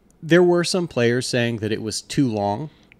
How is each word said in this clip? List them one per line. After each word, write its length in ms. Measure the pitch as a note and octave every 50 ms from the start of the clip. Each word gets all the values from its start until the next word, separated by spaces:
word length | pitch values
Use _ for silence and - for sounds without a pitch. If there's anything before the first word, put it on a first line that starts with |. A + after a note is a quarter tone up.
| _ _ _ -
there 220 | - D#3 D#3+ F3+
were 220 | F3+ F3 F3 F3 E3+
some 240 | - - F#3 F3 D#3+
players 380 | - B2 A#2+ A#2 A#2+ B2+ B2 -
saying 300 | - B2 A#2+ A#2 A#2 G#2+
that 120 | G#2+ G#2
it 100 | G#2+ G2+
was 220 | A2 G#2+ G2+ -
too 260 | - - - D3+ C#3+ B2
long, 420 | G#2+ G#2 G2+ G2+ G2+ A2+ D3+ D3+ _ _ _ _ -